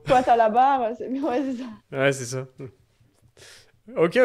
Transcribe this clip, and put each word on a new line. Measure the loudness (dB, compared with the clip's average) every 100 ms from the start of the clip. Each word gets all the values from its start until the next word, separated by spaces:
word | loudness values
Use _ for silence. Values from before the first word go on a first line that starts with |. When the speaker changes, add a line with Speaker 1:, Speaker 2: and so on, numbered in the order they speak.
| 0
Speaker 1:
Squat | 2 4
à | 4
la | 4
barre, | 2 2 2 -2 -6
c'est, | -8
<laughs> | -6
ouais, | -4 -2
c'est | -4 -6
ça. | -12 -16 _
Speaker 2:
Ouais, | -2 0
c'est | -2
ça. | -6 -10 -10 -16 -20 -20 _ _ _ _ _ _ -20 -20 _ _ -10 -2
Ok, | 0 2